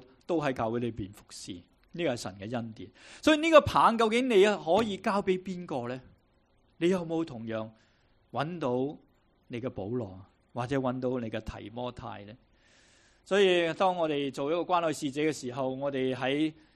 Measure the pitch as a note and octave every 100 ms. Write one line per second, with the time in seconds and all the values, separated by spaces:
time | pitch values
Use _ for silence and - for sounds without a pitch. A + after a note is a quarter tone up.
0 | - _ - E3+ D3 C3 A2+ A#2+ A#2+ A#2
1 | F#2+ G#2 - - - F2+ - _ _ E3+
2 | E3 B2 - G2 G#2+ A#2+ A2+ A2 F2+ -
3 | - - - D#4 E4 D#4 D4 C#3+ F3 A3+
4 | A3+ A#3 C4 G#3 G#3 F#3+ D#3 F#3+ A3+ F#3+
5 | A3+ G3+ F#3+ F#3 F#3 F3+ F3 C#3 A#2+ B2+
6 | - - _ _ _ _ _ - E3+ F#3
7 | E3 E3 E3 A#2+ A2+ A2 A2+ - _ _
8 | _ _ _ A#2 D3 F3+ C#3 B2 C#3 E3+
9 | _ _ _ _ - A#2+ B2 - G2 B2
10 | G2+ F#2+ G2 _ _ B2 B2 C#3 C3 B2+
11 | B2+ B2+ A2 A2 - G#2 G2+ A#2 B2 A#2
12 | A#2 G2+ G2+ G#2+ _ _ _ _ _ _
13 | _ _ - F#3+ F#3+ F3 E3+ D#3 F#3+ F3+
14 | D#3+ C#3+ C#3 B2+ C#3 F3 D#3+ F3 E3+ D3
15 | D3 C3+ D#3 D3+ B2+ A#2+ C3 C3 C#3 C3+
16 | C3 B2 C3 D3 D#3 D3+ -